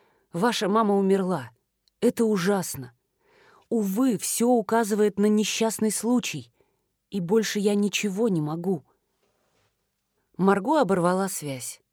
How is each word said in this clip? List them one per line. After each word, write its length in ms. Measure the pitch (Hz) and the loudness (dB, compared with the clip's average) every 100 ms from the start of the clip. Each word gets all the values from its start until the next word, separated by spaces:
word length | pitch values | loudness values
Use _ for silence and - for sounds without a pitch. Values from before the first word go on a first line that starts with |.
| _ _ _ | _ _ _
Ваша 360 | 170 240 - 190 | -2 -2 0 0
мама 280 | 220 214 196 | 2 2 2
умерла. 540 | 190 196 185 165 117 _ _ _ _ - | 2 2 0 -4 -8 _ _ _ _ -2
Это 240 | 240 240 226 | -2 2 0
ужасно. 680 | 202 180 202 170 143 123 _ _ _ _ _ _ _ - | 0 0 0 -2 -10 -14 _ _ _ _ _ _ _ -6
Увы, 480 | 233 196 196 262 196 | -2 -2 0 0 0
всё 320 | - - 240 | -4 0 2
указывает 720 | 240 202 226 208 208 208 202 | 2 2 0 0 0 0 2
на 80 | 208 | 2
несчастный 640 | 214 202 - 220 - 220 | 2 0 -2 -2 0 -2
случай. 600 | - 226 247 - 147 - _ _ _ _ _ _ | -2 0 0 -2 -8 -14 _ _ _ _ _ _
И 100 | 202 | -6
больше 400 | 170 226 202 208 | 0 0 0 -2
я 160 | 202 202 | 0 2
ничего 520 | 202 - 208 190 233 | 0 -2 -4 -2 0
не 140 | 175 | 0
могу". 420 | 151 165 175 160 - _ _ _ _ _ _ _ _ _ _ _ _ _ _ - | -2 -4 -4 -4 -6 _ _ _ _ _ _ _ _ _ _ _ _ _ _ 0
Марго 460 | 190 196 214 311 | 4 4 4 2
оборвала 480 | 190 190 175 185 190 | 4 2 2 0 -2
связь. 540 | - 147 131 - - _ | -6 -8 -10 -12 -16 _